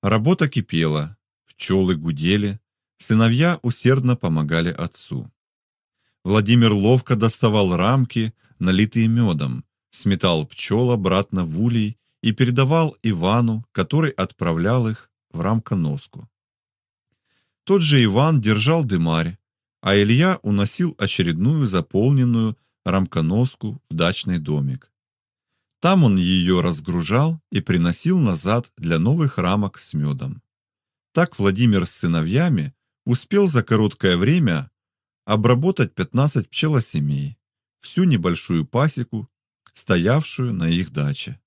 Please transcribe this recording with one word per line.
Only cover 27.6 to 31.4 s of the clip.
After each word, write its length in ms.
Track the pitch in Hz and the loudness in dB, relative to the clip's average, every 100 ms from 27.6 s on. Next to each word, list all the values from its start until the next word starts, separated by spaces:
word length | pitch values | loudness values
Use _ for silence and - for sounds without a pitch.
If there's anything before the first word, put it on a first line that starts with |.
приносил 560 | - 90 85 87 165 185 | -2 0 0 0 0 2
назад 540 | 123 85 92 117 - - | 0 0 -2 -2 -4 -10
для 220 | 85 82 | -2 0
новых 400 | 95 160 147 - | 2 2 0 0
рамок 400 | 87 104 101 - | 0 0 -2 -6
с 160 | - | -6
медом. 480 | 76 73 67 65 98 _ _ _ _ _ _ _ | -4 -4 -4 -8 -12 _ _ _ _ _ _ _
Так 260 | - 175 | -2 -2
Владимир 480 | - | 0